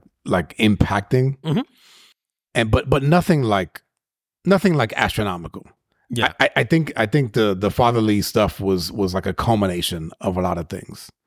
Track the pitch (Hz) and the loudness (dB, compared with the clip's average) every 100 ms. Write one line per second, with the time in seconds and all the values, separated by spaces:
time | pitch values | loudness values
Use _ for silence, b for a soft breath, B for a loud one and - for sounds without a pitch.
0 | - _ - 92 85 - 110 101 - 101 | -8 _ -4 -2 -2 0 2 4 2 0
1 | 98 127 131 135 156 160 277 b b b | 0 0 0 -2 -2 -2 -4 b b b
2 | b b _ _ _ 143 110 120 131 143 | b b _ _ _ -4 0 2 2 0
3 | 139 175 - 156 117 101 92 - _ _ | 4 2 4 2 2 0 -2 -8 _ _
4 | _ _ _ _ - 190 196 156 113 - | _ _ _ _ 0 2 4 2 0 0
5 | 110 - 104 90 82 101 - _ _ _ | -2 0 -4 -4 -10 -14 -20 _ _ _
6 | - 117 123 - 139 - 127 165 147 - | -8 -2 -2 0 0 0 2 2 0 -2
7 | 107 151 127 123 107 92 101 - 120 120 | 0 0 0 0 0 2 0 2 2 2
8 | 107 104 92 113 101 - 98 92 82 - | 2 2 0 0 0 0 0 0 -2 -4
9 | 98 92 98 90 - 110 95 87 - 87 | -2 -2 -4 -4 0 0 0 -2 -6 -6
10 | 80 - 147 90 - - 80 98 - - | -10 -8 -6 -2 -2 -4 -6 -12 -14 -18
11 | - _ | -20 _